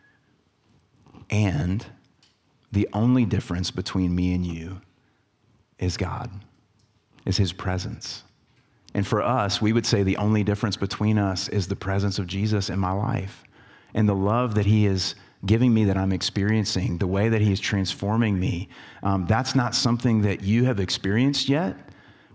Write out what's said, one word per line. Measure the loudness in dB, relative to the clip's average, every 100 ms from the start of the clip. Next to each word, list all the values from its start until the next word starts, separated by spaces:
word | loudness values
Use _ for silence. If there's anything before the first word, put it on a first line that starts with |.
| _ _ _ _ _ _ _ _ _ _ _ -20 -4
And | 2 2 2 0 -2 -6 -16 _ _ _ _ _ _ _
the | -2 0
only | 2 4 4
difference | 2 0 -2 -4 -4
between | -6 -4 -2 0
me | 2 0
and | 0 -2
you | -6 -10 -14 -18 _ _ _ _ _ _ _ _ -6
is | -4 -2
God, | -4 -6 -10 -12 -18 _ _ _ _ _ _ _
is | -2 0
his | 0
presence. | -2 -4 -4 -6 -10 -12 -16 -18 _ _ _ _ _ _
And | -4 -2
for | 0
us, | 0 0 0 0
we | 0
would | 2 2
say | 2
the | 2 2
only | 2 2
difference | 2 0 -2 -2
between | -4 -2 0 2
us | 0 -2 -4
is | -4 -2
the | -4
presence | -4 -2 -2 -2
of | -4
Jesus | -2 0 0 -2
in | -2
my | -2
life | 0 -2 -2 -4 -12 -20 -20 -20 -20 _
and | 0 2
the |
love | 2 2 0 0
that | 2 4
he | 4
is | 4 2 -4 -8 -18 _
giving | 2 4 4
me | 4
that | 4 2
I'm | 0
experiencing, | 0 -2 -2 0 0 0 -2 -2 -2
the | -2
way | 0 2
that | 2
he | 2
is | 2
transforming | 0 -2 -2 -4 -2 0 2 0
me. | -2 -4 -6 -14 -20 -8
Um, | -2 0 2
that's | 0 2
not | 0 0
something | 0 0 2 2 2
that | 2 0
you | 0 2
have | 2 0
experienced | -2 -4 -2 2 2 0 0
yet. | 0 -2 -6 -14 -20 -20 -20 _